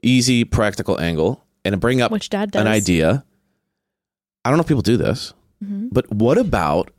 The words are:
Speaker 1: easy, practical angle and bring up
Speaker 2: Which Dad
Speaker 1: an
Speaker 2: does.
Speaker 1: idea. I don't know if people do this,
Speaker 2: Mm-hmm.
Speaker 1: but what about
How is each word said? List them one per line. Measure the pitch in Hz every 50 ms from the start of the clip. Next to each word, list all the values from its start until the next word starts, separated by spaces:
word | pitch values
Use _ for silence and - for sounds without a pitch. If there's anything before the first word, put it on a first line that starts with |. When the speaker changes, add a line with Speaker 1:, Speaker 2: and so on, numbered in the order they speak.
| -
Speaker 1:
easy, | 120 127 127 120 123 127 120 117
practical | - - - 110 104 95 - 92 - 95 -
angle | - 85 85 80 78 90 131 - _ _ _ _ _
and | - 101 95
bring | - 117 127 131 123
up | 113
Speaker 2:
Which | 220 208 - -
Dad | - 196 208 214 -
Speaker 1:
an | 107 107
Speaker 2:
does. | 107 107
Speaker 1:
idea. | 107 104 104 90 85 78 80 104 139 - _ _ _ _ _ _ _ _ _ _ _ _ _ _ _ _ _ _ _ _ _ _ _ _
I | 120
don't | 135 160
know | 165
if | 165
people | 165 127 87
do | 92 117
this, | 110 - - 98 135 - - - _ _ _ _ _ -
Speaker 2:
Mm-hmm. | 196 202 196 214 247 262
Speaker 1:
but | 123 - - -
what | - 107 117 143 208
about | 254 190 131 107 85 76 73 85 - - _